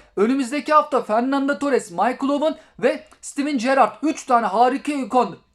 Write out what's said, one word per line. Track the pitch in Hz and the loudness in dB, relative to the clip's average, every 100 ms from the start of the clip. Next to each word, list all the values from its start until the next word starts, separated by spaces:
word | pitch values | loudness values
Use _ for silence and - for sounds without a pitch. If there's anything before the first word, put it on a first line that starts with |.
| - - | -12 0
Önümüzdeki | 220 269 240 294 294 | 0 2 -2 -4 2
hafta | 302 294 262 | 2 4 -2
Fernando | - 214 254 277 277 285 | 0 -2 0 0 -2 -2
Torres, | 285 240 - | 0 0 -2
Michael | 170 214 254 269 | -2 -2 0 -2
Owen | 285 311 311 - - | 0 -2 -4 -14 -2
ve | 226 302 - _ | -2 -2 -8 _
Steven | - - 285 285 | -12 -6 -4 -2
Gerrard. | 240 269 226 - | 0 2 2 2
Üç | 294 - - | -4 -4 0
tane | 240 214 | 0 2
harika | 196 254 269 - | 2 2 2 -4
ikon | 294 226 254 214 156 _ | -6 -2 0 0 -4 _